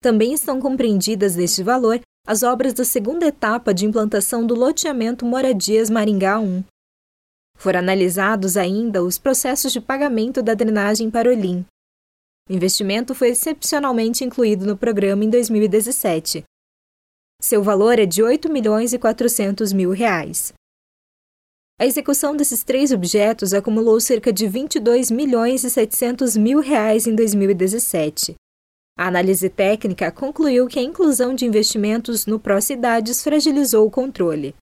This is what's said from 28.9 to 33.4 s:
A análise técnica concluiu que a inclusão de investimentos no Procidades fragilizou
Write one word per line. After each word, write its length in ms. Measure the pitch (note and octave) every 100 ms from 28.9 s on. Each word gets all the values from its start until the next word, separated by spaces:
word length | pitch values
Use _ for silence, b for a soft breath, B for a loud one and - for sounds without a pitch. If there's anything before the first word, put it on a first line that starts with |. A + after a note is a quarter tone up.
| -
A 100 | F3+
análise 420 | F3+ F#3 F#3+ F#3
técnica 600 | - G3 G#3+ G#3+ F3+ E3+
concluiu 560 | - C4+ D4+ D4+ B3 B3+
que 120 | C#4+
a 40 |
inclusão 520 | B3+ E4+ E4+ B3+ B3
de 100 | C4
investimentos 800 | A#3+ G#3+ G#3+ A3+ G#3 A3+ A#3 A3+
no 160 | - G#3+
Procidades 840 | - G3 - C4+ A#3+ A3+ A3 B3
fragilizou 640 | - D4